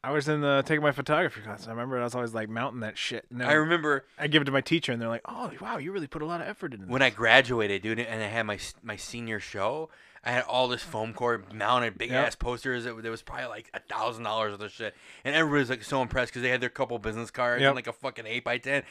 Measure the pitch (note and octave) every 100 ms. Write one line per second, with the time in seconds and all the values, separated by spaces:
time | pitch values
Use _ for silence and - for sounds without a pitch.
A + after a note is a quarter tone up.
0 | - D3 C#3+ D3+ C#3+ C#3 C#3 D#3 D3 C#3
1 | C3+ D3+ E3+ - G#2+ G2 G#2+ A2+ B2 B2+
2 | A#2+ B2 A#2+ A2+ G#2+ A2+ C3 A#2+ A2 -
3 | - A#2+ - A#2+ B2+ D3+ D#3 E3+ D3+ C#3
4 | - - D3+ D3+ C#3 C3+ - E3 - A#2+
5 | A#2 A#2 - - A#3+ - C#3 - C#3+ G3
6 | D3 D#3+ D3+ E3+ - D#4 D#3+ A2+ F#2 B2+
7 | C3 - A2+ B2 B2 A#2+ G#2 G2 G#2 G#2+
8 | A#2 A2 G#2 A2+ G#2+ G2+ - - A2 G#2
9 | - A#2+ A2+ A2 - G2+ G2+ D3 D#3+ -
10 | - - A2+ B2 - B2 B2 A#2+ - A2
11 | A2+ G#2+ A#2+ A#2 G2 G#2+ G#2 B2 A#2 F#2+
12 | A#2+ B2+ B2 - A#2+ B2 C3+ B2 A#2+ A2+
13 | A2+ A2+ - C#3 B2+ A2 A2+ - - G#2+
14 | A2+ A#2 A2+ A2 G#2+ G2+ G#2 - A2 -
15 | - - C3+ D3+ D#3+ D3 B2 B2 - C#3
16 | A#2+ B2+ A#2+ B2+ B2 B2+ B2 - B2+ A#2+
17 | G#2+ A2 A2+ - B2 A#2+ C#3 B2+ A#2+ -
18 | C3+ B2 G#2+ A#2+ A#2+ B2 C3 C#3 -